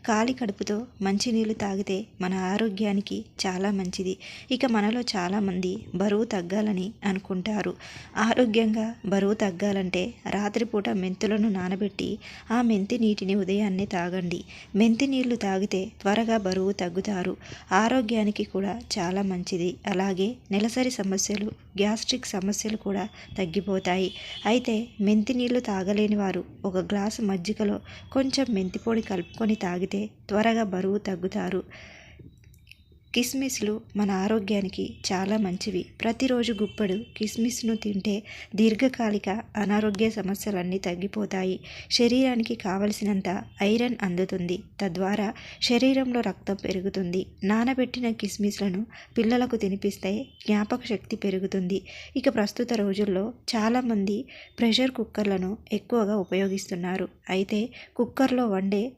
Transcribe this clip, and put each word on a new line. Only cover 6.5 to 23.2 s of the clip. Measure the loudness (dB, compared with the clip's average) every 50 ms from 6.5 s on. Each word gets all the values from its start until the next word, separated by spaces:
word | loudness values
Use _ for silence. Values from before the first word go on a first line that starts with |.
| -2 0 0 0 0 -2 -2 -4 -8 -4 -2 -2
అనుకుంటారు. | -2 -2 -4 -4 -4 -4 -2 -2 -2 -2 -2 -2 -4 -6 -14 -18 -16 -16 -18 -8 -2 0 2
ఆరోగ్యంగా | 4 6 4 4 6 6 4 4 4 2 2 0 -2 -6 -6 -2 0 2
బరువు | 4 4 2 2 2
తగ్గాలంటే | 2 0 0 0 0 0 2 0 0 0 0 0 -2 -2 -6 -8 -6 -4 -2
రాత్రిపూట | 0 0 0 0 0 -2 0 0 -2 0 0 -2 0
మెంతులను | -2 -2 -2 -2 0 0 2 2 2 2 2 0
నానబెట్టి | 0 -2 -2 -2 -2 -4 -2 -4 -4 -4 -4 -6 -10 -18 -18 -18 -6 -2 0 2
ఆ | 4 4
మెంతి | 4 2 2 0 0 2 4
నీటిని | 2 2 2 0 0 0 0
ఉదయాన్నే | 2 2 2 2 2 2 0 0 -2 -2 -2
తాగండి. | -2 -2 -2 -2 -2 -2 -2 -4 -4 -8 -14 -18 -20 -16 -2 4 4
మెంతి | 6 6 6 4 2 2 2
నీళ్లు | 0 2 0 0 0 0 0
తాగితే | 0 0 0 0 0 -2 -2 -4 -10 -2 0
త్వరగా | 2 2 2 2 2 0 0 2
బరువు | 0 0 2 0 0 0 0 -4
తగ్గుతారు. | -2 -2 -4 -2 -2 -2 0 -2 -2 -4 -6 -10 -18 -18 -18 -4 2 4 4
ఆరోగ్యానికి | 6 6 4 2 2 2 0 2 2 2 0 -2 -6 -4 -2
కూడా | -4 -2 -2 -4 -6 -6 -6 -4 -2
చాలా | -2 0 0 0 0 0
మంచిది. | -2 -4 -4 -4 -2 0 0 -2 -2 -4 -4 -2 0
అలాగే | 0 0 0 0 0 0 -2 -2 -6 -6 -2 0
నెలసరి | 0 0 2 0 0 0 0 0 -2
సమస్యలు, | -2 -2 0 0 0 -2 -2 -2 -2 -6 -8 -12 -20 -12 0 0
గ్యాస్ట్రిక్ | 2 2 2 0 -2 -2 -2 -2 -4 -4 -4
సమస్యలు | -2 -2 0 -2 -2 -2 -4 -4 -4 -4
కూడా | -2 -2 -2 -2 -4 -8 -16